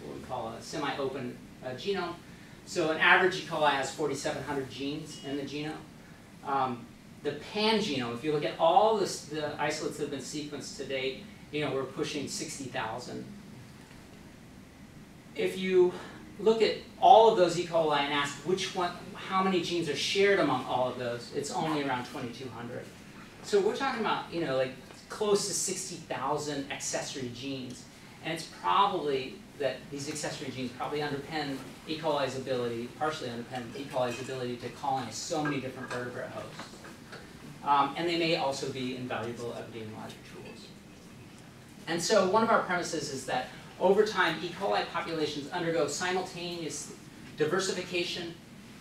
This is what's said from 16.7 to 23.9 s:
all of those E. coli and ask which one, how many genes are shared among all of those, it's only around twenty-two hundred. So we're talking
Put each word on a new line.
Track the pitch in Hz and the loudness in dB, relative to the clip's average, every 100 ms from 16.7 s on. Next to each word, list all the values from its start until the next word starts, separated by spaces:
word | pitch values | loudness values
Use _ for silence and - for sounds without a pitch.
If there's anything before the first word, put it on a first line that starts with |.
| - - - | 2 -6 6
all | 175 208 226 | 12 12 12
of | 175 | 10
those | 175 170 | 6 4
E. | 170 | 2
coli | 170 156 143 | 2 4 4
and | 143 | 2
ask | 147 143 - 160 | 0 0 -2 0
which | 185 - | 0 0
one, | 196 175 - - | 0 -2 -2 -12
how | - - 190 | -12 -2 2
many | 190 185 | 4 4
genes | - 175 151 | 2 0 0
are | |
shared | 135 - 196 196 185 | 0 2 6 6 8
among | 151 127 | 6 2
all | - - 127 | 0 0 0
of | 120 | 0
those, | 123 120 - - | -4 -4 -4 -4
it's | - | -2
only | - 156 151 | 0 0 0
around | 139 123 120 | 0 -2 -4
twenty-two | 147 123 - 131 | -6 -8 -8 -10
hundred. | 113 120 - - - - - - - | -10 -8 -8 -10 -14 -18 -18 -18 -16
So | - 202 | 2 4
we're | 190 240 | 4 2
talking | 277 | 0